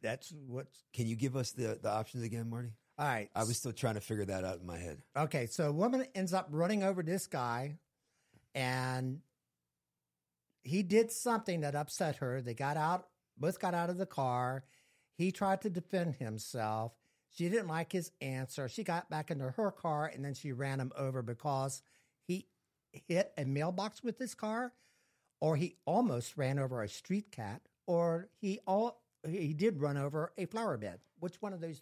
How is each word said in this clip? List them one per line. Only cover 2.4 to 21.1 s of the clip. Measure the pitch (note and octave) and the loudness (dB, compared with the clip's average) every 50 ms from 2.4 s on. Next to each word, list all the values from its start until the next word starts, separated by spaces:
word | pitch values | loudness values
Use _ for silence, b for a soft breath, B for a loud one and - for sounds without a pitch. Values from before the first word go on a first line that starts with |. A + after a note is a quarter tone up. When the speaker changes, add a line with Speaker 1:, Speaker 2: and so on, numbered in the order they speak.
| A2+ A2+ | -2 -2
Speaker 2:
Marty? | A2+ A#2 B2 A#2 A2 - _ _ _ | -4 -4 -6 -6 -8 -12 _ _ _
Speaker 1:
All | - D3 | -2 0
right. | C#3+ B2 A2 G#2 - - | 2 2 0 -2 -2 0
Speaker 2:
I | G#2 | 2
was | A2+ A2+ A#2 | 2 2 2
still | - - C3 G#2+ | 0 0 -2 -2
trying | - - A#2+ A2 | 2 2 2 2
to | G#2 | 2
figure | - - A2+ G#2 G2+ | 0 -2 0 0 0
that | F#2+ G2 F#2 F#2 | 0 0 0 0
out | F#2 F#2+ E2+ | -2 -2 -4
in | F2+ | -6
my | F2 E2+ E2+ | -6 -6 -6
head. | F2 E2 D2 - - _ - | -6 -6 -8 -10 -12 _ -2
Speaker 1:
Okay, | C3+ D#3 - - C#3+ A#2+ | 0 0 2 2 0 0
so | A2+ - - D#3+ D3 | 0 0 2 2 2
a | D3 | 4
woman | D#3+ G3 B3 B3+ C4 B3+ C4 - | 4 4 4 4 2 0 -2 -2
ends | G3 F#3+ F3 F3+ | -2 0 2 2
up | G#3 - C#3+ D3 | 0 0 0 0
running | D#3 E3+ F3+ G#3+ G#3 F#3+ | 2 2 4 4 4 4
over | F#3+ F#3+ F3+ E3 | 4 2 2 0
this | D#3+ F#3 F#3+ - | 0 0 -2 -2
guy, | - - C#3+ B2 A#2+ A#2 A#2+ C3 C#3+ D3 - _ _ _ _ b b b b b b b b b _ - | -2 -2 0 0 0 0 0 -2 -4 -6 -8 _ _ _ _ b b b b b b b b b _ -4
and | C#3 B2+ B2+ B2+ B2+ B2+ B2+ B2+ B2+ C3 B2+ C3 D#3+ - _ _ _ _ _ _ _ _ _ _ _ _ _ _ _ _ _ _ _ _ _ _ _ _ _ _ _ - | -2 0 2 2 2 2 0 0 0 0 -2 -2 -4 -8 _ _ _ _ _ _ _ _ _ _ _ _ _ _ _ _ _ _ _ _ _ _ _ _ _ _ _ -6
he | B2+ D#3+ G3 G3 | -2 0 0 2
did | E3+ G3+ A3 A3+ A3+ | 6 6 6 6 4
something | - - - B3 A#3 G#3 A3 - F3 E3 D3+ | 2 -2 0 2 2 2 2 0 0 0 0
that | C#3+ C#3+ | 0 0
upset | D3 D3 - - - F3 D#3 C#3 | -2 -2 -4 -2 0 0 0 0
her. | - C#3 B2+ B2+ C3+ | 0 -2 -2 -2 -2
They | B2 B2 A2+ | -2 -4 -4
got | A#2 C#3 C#3 D3+ | -2 -2 0 2
out, | D#3+ D3+ D#3+ F3+ F3+ - - _ _ _ _ _ | 2 2 2 2 0 -2 -6 _ _ _ _ _
both | - C#3 E3+ F#3 - | -2 -2 0 0 0
got | - F3+ F3 | 0 0 2
out | E3+ E3+ E3+ | 2 0 0
of | F3+ F3+ | 0 -2
the | F#3+ | -4
car. | - - - C3+ B2+ B2 B2 B2 B2+ C3 C3+ b b b b b b b b b b _ - | -2 -2 0 0 2 2 2 2 0 0 -4 b b b b b b b b b b _ 0
He | E3+ F#3+ F#3 | 0 0 2
tried | - G3+ F#3+ G3 G3 - | 2 2 2 4 2 2
to | G#3+ | -2
defend | E3+ F3 E3+ - - F#3 F3 E3 B2 | -2 -4 -4 0 0 2 2 0 0
himself. | - B2+ A2 A2 A2 - - - B2 A2 G#2+ A2 A2 A2+ A#2 - _ _ _ _ _ _ _ - | -2 -2 -4 -4 -4 -6 -6 -4 -2 0 0 2 0 0 -2 -4 _ _ _ _ _ _ _ -4
She | - E3+ F3 | -2 0 2
didn't | G3+ A3+ G3 | 2 2 2
like | E3+ D#3 E3 E3 - | 0 0 -2 -2 0
his | - F3+ E3 - - _ | 0 -2 -2 -4 -6 _
answer. | C#3 C3+ C3 C3 C3 - - - C3+ A#2+ | -4 -4 -2 -2 -4 -4 -4 -4 -4 -4
She | - - G#3 | -4 -4 -2
got | - E3+ E3+ - - | 0 0 -2 -2 -2
back | D#3+ D#3 D3 - E3+ | -4 -4 -2 -2 -2
into | C#3 C3+ C3 | -2 -2 -2
her | C3 - A3 G3 F#3+ | 0 0 0 0 0
car, | - - E3 D3+ D3 D3+ D#3 - | 0 0 0 2 2 0 0 -2
and | C3 C#3 | -4 -4
then | C#3+ C3+ | -4 -4
she | - - D3 B2+ | -4 -4 -4 -2
ran | A#2+ C#3 C#3 C3+ C3+ | -2 0 0 0 0
him | C3 B2+ - | -2 -2 -2
over | - C#3 C3+ | -2 -2 0